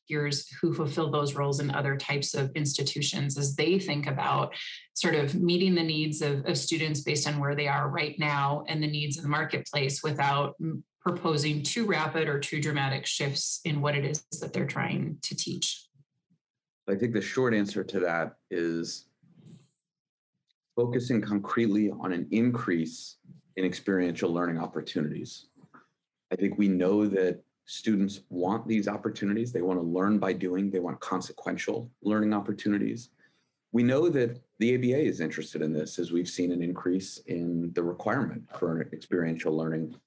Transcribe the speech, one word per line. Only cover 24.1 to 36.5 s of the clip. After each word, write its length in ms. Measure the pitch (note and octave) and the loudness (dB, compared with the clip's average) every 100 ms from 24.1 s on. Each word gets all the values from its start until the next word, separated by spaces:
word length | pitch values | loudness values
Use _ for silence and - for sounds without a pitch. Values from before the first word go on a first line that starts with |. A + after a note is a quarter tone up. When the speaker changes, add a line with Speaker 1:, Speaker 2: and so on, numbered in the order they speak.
| E2+ F#2 | 2 0
Speaker 2:
learning 260 | E2+ F2 E2 | 0 0 -2
opportunities. 880 | D#2+ D#2+ D2 - D2 D2+ - - - _ - - _ _ _ _ - | -4 -6 -4 -2 -2 -4 -8 -12 -20 _ -20 -20 _ _ _ _ -8
I 60 | F#2 | -2
think 220 | G2 F#2+ | 0 4
we 100 | G2+ | 4
know 380 | F#2 F2+ G#2 G#2+ | 4 4 6 4
that 360 | G2 F#2 - - _ | 4 2 0 -6 _
students 560 | - - - G#2 G2 - - | -16 -8 0 2 2 -2 -8
want 400 | F2 F2+ A2 A2+ | -2 0 0 0
these 180 | A2 G2+ | 0 0
opportunities. 640 | G#2 G#2 - G2+ G#2 A#2+ | -2 -4 -2 -2 0 0
They 120 | B2 | 0
want 160 | F2 F#2 | 0 0
to 40 | |
learn 360 | E2+ F2 G2 G#2+ | 0 2 4 4
by 160 | F#2+ | 2
doing. 360 | F#2 F#2 F2+ G2 | 0 0 0 0
They 80 | F#2+ | 0
want 220 | F2 C2+ | -2 -4
consequential 880 | - F#2 - - - F2+ - A2+ A#2+ - | -4 -4 -6 -8 -6 -4 -2 -4 -6 -6
learning 320 | - G#2+ G#2+ | 0 2 4
opportunities. 760 | G#2 G2+ G2+ G#2 G2+ A2 A#2 A#2+ _ _ _ _ _ _ | 2 0 -2 0 2 0 -4 -10 _ _ _ _ _ _
We 100 | A#2 | 2
know 280 | B2 C3+ E3+ | 4 4 4
that 280 | C#3 A#2+ A#2+ - - | 4 2 -2 -12 0
the 160 | A2+ | 2
A 20 | B2+ | 4
B 160 | B2+ | 4
A 60 | C3 | 4
is 220 | C#3+ - | 2 0
interested 420 | D#2+ D#2 D#2 D#2 | -2 -4 -6 -4
in 100 | D#2 | -2
this, 260 | D2+ D#2+ - | 0 -2 -4
as 140 | E2 | -2
we've 160 | E2+ F2+ | 0 0
seen 240 | - F2+ | 0 0